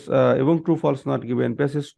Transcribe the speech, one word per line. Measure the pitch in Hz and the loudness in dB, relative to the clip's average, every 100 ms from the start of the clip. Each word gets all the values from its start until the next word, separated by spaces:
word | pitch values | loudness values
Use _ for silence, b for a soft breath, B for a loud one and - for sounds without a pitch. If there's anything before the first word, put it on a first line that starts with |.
| - | 0
আহ, | 131 127 123 | 2 4 4
এবং | 135 165 | 2 0
true | 160 160 | 0 0
false | 151 135 - | 0 -2 -4
not | 139 120 | -6 -4
given, | 120 123 117 | -2 -2 -2
প্যাসেজ | 143 143 139 | -2 -2 -8